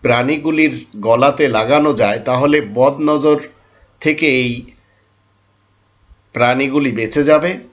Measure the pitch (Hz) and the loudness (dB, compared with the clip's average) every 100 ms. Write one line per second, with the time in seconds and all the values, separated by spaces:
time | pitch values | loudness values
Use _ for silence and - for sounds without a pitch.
0 | - 120 127 151 151 156 156 120 - 104 | 0 0 0 -2 -2 0 0 -2 -14 -8
1 | 107 117 135 143 143 110 110 147 151 117 | 0 2 2 2 0 0 0 2 2 0
2 | 104 110 - 127 143 151 107 107 135 143 | 0 -2 -2 0 2 0 0 0 0 2
3 | 151 151 151 147 - _ _ _ _ _ | -2 0 2 0 -2 _ _ _ _ _
4 | 156 151 160 127 123 120 - _ _ _ | -4 0 0 0 -2 -6 -12 _ _ _
5 | _ _ _ _ _ _ _ _ _ _ | _ _ _ _ _ _ _ _ _ _
6 | _ - _ 117 120 127 139 143 139 110 | _ -20 _ -2 0 0 0 0 -2 -4
7 | 110 143 143 151 170 190 - | -4 -2 2 2 2 -8 -14